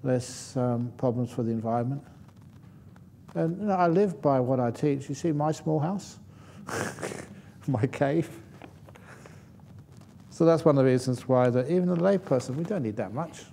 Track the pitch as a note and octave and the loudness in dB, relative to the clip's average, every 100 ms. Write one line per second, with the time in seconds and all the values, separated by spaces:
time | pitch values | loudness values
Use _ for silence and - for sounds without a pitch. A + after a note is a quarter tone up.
0 | C3+ B2+ A#2+ - - C3+ B2 A#2+ A#2+ - | 0 0 -2 -12 -8 -2 0 0 -4 -2
1 | C3 A#2+ A#2+ - A#2 A2+ A2+ A#2 A#2+ C#3 | -2 0 -4 -2 -2 -2 0 -2 -2 -6
2 | - - - - - - - - - - | -10 -20 -20 -20 -20 -20 -20 -20 -20 -20
3 | - - - E3 E3 F#3 G#3 F#3+ F3 E3 | -20 -20 -10 -2 -2 -2 -2 2 4 4
4 | G3+ D#3 - C3+ B2 C3 A#2+ A#2 D3+ C#3 | 2 2 2 2 2 2 0 0 0 0
5 | C3 C#3 E3+ D3 D3+ D#3 E3 D#3 D3+ G3 | -4 -4 -2 0 0 -2 -2 0 0 -4
6 | - - - - - - - - - - | -8 -18 -20 -20 -20 -18 -10 -6 -6 -8
7 | - - - - - - - B2+ A#2+ - | -10 -10 -14 -18 -20 -10 -4 0 -2 0
8 | C#3 D#3+ - - - - - - - - | 0 0 -2 -10 -20 -20 -20 -20 -20 -20
9 | - - - - - - - - - - | -20 -20 -20 -20 -20 -20 -20 -20 -20 -20
10 | - - - - E3 D#3+ D#3+ C#3 C3+ B2+ | -20 -20 -20 2 4 6 6 6 6 4
11 | B2+ B2 - B2+ B2 B2 B2+ F3+ F3+ F3 | 0 -4 2 4 4 2 0 0 0 2
12 | F3+ G3 - F3 - C3 E3+ G#3 A#2 G#2+ | 2 2 2 -2 0 -6 -4 -4 -4 -4
13 | F#2+ A2+ E3 - - | -6 -6 -10 -12 -20